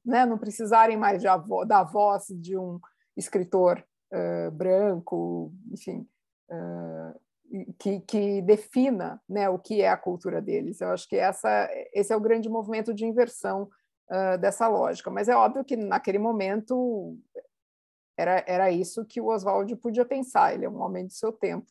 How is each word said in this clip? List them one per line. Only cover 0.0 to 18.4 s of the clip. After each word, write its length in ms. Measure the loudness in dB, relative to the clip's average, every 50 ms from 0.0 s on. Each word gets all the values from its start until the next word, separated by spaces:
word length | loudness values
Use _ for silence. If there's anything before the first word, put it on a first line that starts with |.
| -4
né? 220 | 0 4 4 4
Não 120 | 4 2
precisarem 600 | -2 -4 -8 -8 -6 0 4 8 8 8 8 6
mais 240 | 2 2 2 2 2
de 60 | 4
avo-, 380 | 4 2 2 2 -2 -2 -2 2
da 180 | 4 6 6 6
voz 420 | 4 2 2 4 4 2 0 -4 -8
de 280 | -12 -12 -8 -6 -6
um 220 | -6 -6 -6 -10 -12 -14 -20 _ _ _ _ -12
escritor, 680 | -10 -6 -2 -2 -2 0 2 4 6 6 6 4 2 -4 _ _ _ _ -8
eh, 380 | -6 -4 -2 -2 -2 -2 -4 -4
branco, 1000 | -4 -2 2 2 4 4 4 2 0 -2 -4 -6 -4 -4 -4 -4 -4 -6 -6 -8 -12 -16 -16 -14
enfim, 360 | -14 -12 -10 -10 -10 -10 -12 -16 _ _ _ _ _ _ _ -14
eh, 600 | -12 -10 -10 -8 -10 -10 -10 -10 -10 -12 -12 -14 -16 -18 _ _ _ _ _ -12 -12 -12 -10 -12 -12
que, 220 | -6 -4 -4 -4 -4
que 400 | -6 -4 -2 -2 0 0 0 2
defina, 800 | 4 4 4 4 2 -2 2 2 4 4 2 0 -2 -6 -8 -10 _ -6
né, 180 | -2 0 2 2
o 100 | 0 0
que 220 | -4 -2 2 4
é 80 | 4 4
a 80 | 4
cultura 440 | 2 -2 -4 -6 -4 -4 -4 -4 -4
deles. 400 | -4 -2 -2 -4 -4 -4 -6 -6
Eu 80 | -4 -4
acho 180 | -4 -4 -4
que 80 | -4 -2
essa, 540 | 0 0 0 0 0 0 0 2 2 0 -2 -4 -8 -10 -6 -2
esse 180 | -2 0 2
é 40 | 2
o 60 | 2
grande 280 | 2 2 2 2 0 -4
movimento 440 | -4 -4 -4 -4 -4 -4 -4 -4 -4
de 120 | -4 -4
inversão, 640 | 0 2 2 2 2 0 -6 -6 -4 -4 -4 -6 -10 _ _ _ _ _ _ _ -6
eh, 280 | -4 -2 0 0 0
dessa 300 | 0 0 0 0 2 2
lógica. 440 | 2 2 2 0 0 -2 -4 -8 -6
Mas 180 | -4 -2 0 4
é 60 | 4
óbvio 280 | 6 6 4 2 0 -4
que 120 | -4 -4
naquele 420 | -4 -2 -2 -2 -2 0 0 0
momento 1000 | 0 0 0 0 0 -2 -2 -2 -4 -4 -2 -2 -2 0 -2 -2 -4 -6 -10 -14 -16 -18 _ -18 -18 -18 _ _ _ _ _ _ _ _ _ _ _ _ _ _
era, 260 | -2 0 2 2 0